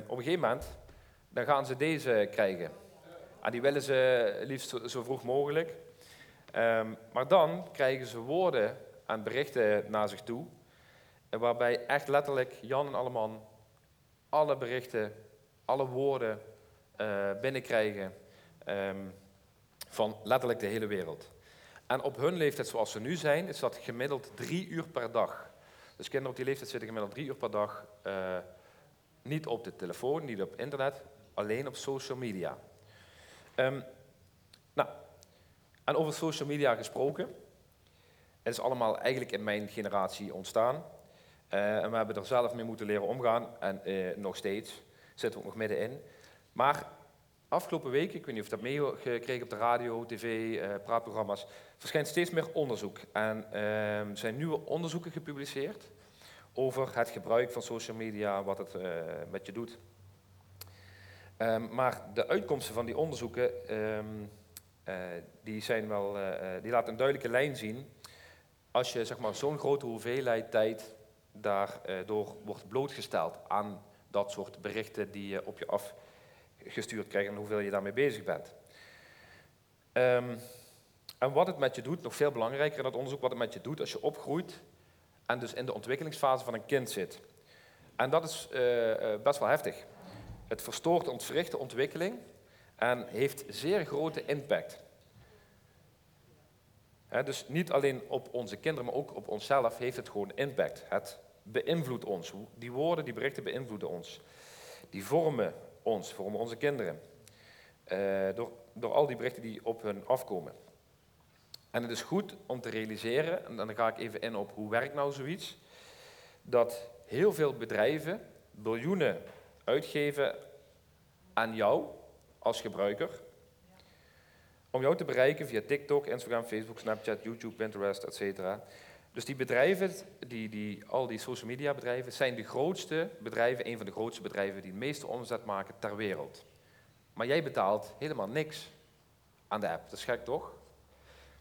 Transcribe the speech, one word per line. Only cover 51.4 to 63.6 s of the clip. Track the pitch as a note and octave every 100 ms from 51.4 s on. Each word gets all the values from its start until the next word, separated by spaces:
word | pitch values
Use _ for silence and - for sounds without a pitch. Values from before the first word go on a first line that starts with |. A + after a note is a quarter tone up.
| - - - -
verschijnt | - D#3+ C#3+
steeds | F3 F3
meer | E3+ D#3+
onderzoek. | E3 C#3 G#2 G2+ - -
En, | G#2 A2 A2 G#2+
ehm, | G2+ G#2+ G#2+ G#2+ G#2 G#2
zijn | G#2 A2+ B2
nieuwe | E3 D#3 -
onderzoeken | D#3+ E3 E3+ E3+
gepubliceerd | D#3+ D3 C#3 C#3+ C3+ D3 G#3+ - - - - - - -
over | - C3 C3 C3 A#2+
het | A#2
gebruik | G#2+ F#2 A#2 B2
van | A#2+
social | - A2+ - A2+
media, | A2+ G#2 G#2 G2
wat | G2 G2
het, | F#2
eh, | F#2 F#2 E2+ E2 D#2+ D#2
met | G2 -
je |
doet. | G2+ A2+ - - - - - _ - - - - - - - - - - -
Ehm, | A2+ A2+ A2+
maar | A#2 B2+ - -
de | - -
uitkomsten | F#3+ G3 C3+ -
van | A2+ A#2
die | A#2
onderzoeken, | D#3+ B2+ A#2 B2 B2 -